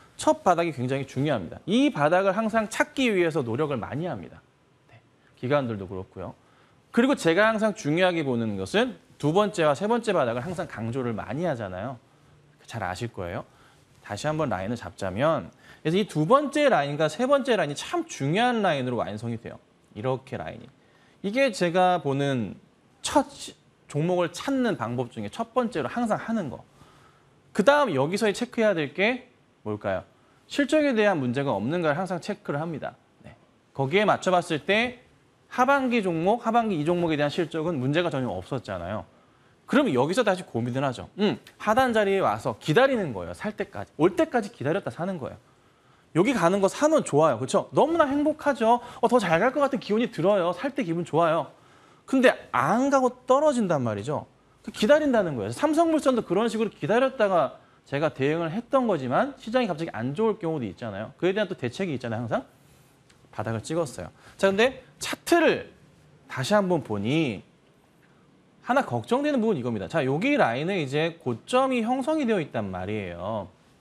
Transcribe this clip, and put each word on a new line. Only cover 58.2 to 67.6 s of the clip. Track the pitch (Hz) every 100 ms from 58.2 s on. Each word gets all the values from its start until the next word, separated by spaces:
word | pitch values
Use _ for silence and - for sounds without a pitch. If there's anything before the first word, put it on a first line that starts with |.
| 139 165 165
했던 | 196 - 269 240
거지만 | 165 127 151 277 -
시장이 | 220 254 220
갑자기 | 151 165
안 | 107 123
좋을 | 151 220 202
경우도 | 165 156 104
있잖아요. | 87 113 95 - -
그에 | 175
대한 | 196 185
또 | 175
대책이 | 120 - 190
있잖아요, | 127 120 113
항상. | 117 208 - _ _ _ _ _ _ _ _
바닥을 | - 110 113
찍었어요. | - 160 143 - 85 - - -
자, | 196
근데 | 196 254 - - -
차트를 | - - - 339 302 139 - - - _ _ _ -
다시 | - 131
한번 | 208 190 170
보니 | - 104 107 156 143 90 - _